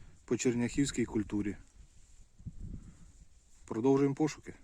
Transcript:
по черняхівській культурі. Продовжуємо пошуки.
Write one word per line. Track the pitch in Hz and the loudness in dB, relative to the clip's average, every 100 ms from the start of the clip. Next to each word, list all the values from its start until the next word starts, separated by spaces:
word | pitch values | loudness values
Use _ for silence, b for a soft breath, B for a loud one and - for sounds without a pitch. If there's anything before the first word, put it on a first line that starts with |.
| b b - | b b -2
по | 120 | 0
черняхівській | 131 120 120 - 139 - 113 | 2 2 2 0 0 0 -2
культурі. | 113 101 104 101 - - - - - - - - - - - - B B B B B - - _ - - | 0 0 0 -2 -4 -12 -20 -20 -20 -20 -20 -20 -18 -14 -12 -10 B B B B B -20 -20 _ -18 -8
Продовжуємо | 110 131 139 139 135 | 0 4 6 4 2
пошуки. | 151 - - - | 0 -2 -14 -18